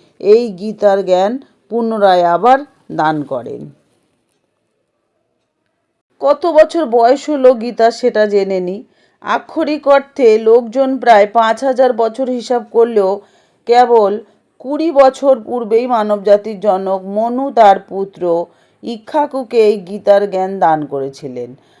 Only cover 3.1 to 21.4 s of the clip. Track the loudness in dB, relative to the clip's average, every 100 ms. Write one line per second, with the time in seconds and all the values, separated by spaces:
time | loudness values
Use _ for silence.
3.1 | -2 -6 -10 -10 -14 -16 _ _ _ _
4.1 | _ _ _ _ _ _ _ _ _ _
5.1 | _ _ _ _ _ _ _ _ _ _
6.1 | -6 -2 0 2 4 4 2 -2 2 2
7.1 | 0 -2 2 2 2 -4 0 0 0 -2
8.1 | 0 0 0 -2 -4 -6 -10 -14 _ _
9.1 | _ -6 -6 -6 -6 -4 -4 2 2 0
10.1 | 0 2 4 2 2 0 -4 -2 0 4
11.1 | 4 4 2 0 -2 -4 0 0 0 -4
12.1 | -4 -6 -6 -4 -6 -2 0 0 0 -2
13.1 | -4 _ _ _ _ 0 2 4 4 2
14.1 | -2 -10 _ _ _ -10 -4 -2 4 4
15.1 | 4 0 0 -2 -8 -2 -2 0 -2 -2
16.1 | -2 2 2 0 -4 -2 -2 -2 -6 -4
17.1 | -6 -4 -4 -4 4 4 4 -2 -10 -10
18.1 | -6 -4 -2 -4 _ _ _ -14 -14 -6
19.1 | -4 -2 -6 -2 2 2 0 -6 -6 2
20.1 | 2 2 -4 -6 0 0 0 -4 -8 -8
21.1 | -10 -14 -12